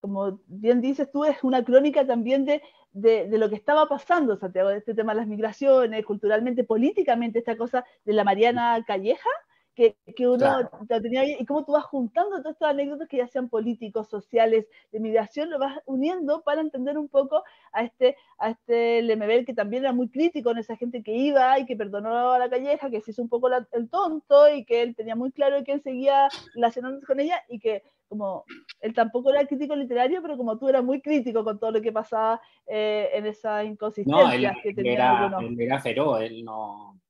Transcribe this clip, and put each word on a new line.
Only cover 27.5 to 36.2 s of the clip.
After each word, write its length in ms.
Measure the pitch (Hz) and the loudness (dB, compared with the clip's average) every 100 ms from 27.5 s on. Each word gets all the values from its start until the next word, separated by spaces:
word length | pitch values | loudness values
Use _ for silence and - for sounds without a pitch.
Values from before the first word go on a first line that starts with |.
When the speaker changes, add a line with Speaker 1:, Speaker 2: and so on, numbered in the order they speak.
| 233 | -6
Speaker 1:
que 220 | 226 208 _ _ _ | -4 -4 _ _ _
como 360 | 208 202 185 - - _ - | -8 -6 -8 -12 -20 _ -10
él 140 | 220 | -6
tampoco 360 | 233 226 247 262 | 0 0 0 2
era 160 | 277 285 | 2 2
crítico 300 | 285 285 294 | -2 -4 -4
literario, 460 | 254 240 254 359 | -2 0 0 0
pero 140 | 330 277 | -6 -6
como 200 | 233 220 | -6 -4
tú 80 | 269 | 2
eras 140 | 262 | 2
muy 180 | 247 277 | 2 -2
crítico 420 | 285 302 247 226 | 0 -2 0 -2
con 160 | 220 208 | -2 -4
todo 100 | 220 | -2
lo 100 | 220 | -2
que 100 | 220 | -2
pasaba, 480 | 220 220 220 220 220 - _ - | -4 -4 -2 0 -2 -6 _ -8
eh, 440 | 214 214 214 208 | -4 -2 -2 -2
en 140 | 214 214 | -2 -4
esas 260 | 214 220 | -6 -4
Speaker 2:
No, 80 | 208 | -4
él, 100 | 214 | -4
Speaker 1:
inconsistencias 840 | 214 214 208 202 - 185 123 - 113 | -6 -8 -4 0 6 6 4 0 -2
que 80 | - | -6
Speaker 2:
él 40 | |
Speaker 1:
tenían 200 | 107 123 | -4 -2
Speaker 2:
era, 240 | 120 127 123 | 2 4 4
Speaker 1:
algunos. 240 | 120 - 113 | 2 -2 -6
Speaker 2:
él 80 | 120 | -4
era 180 | 117 135 | -2 -2
feroz, 400 | 131 117 151 117 | -2 -2 0 0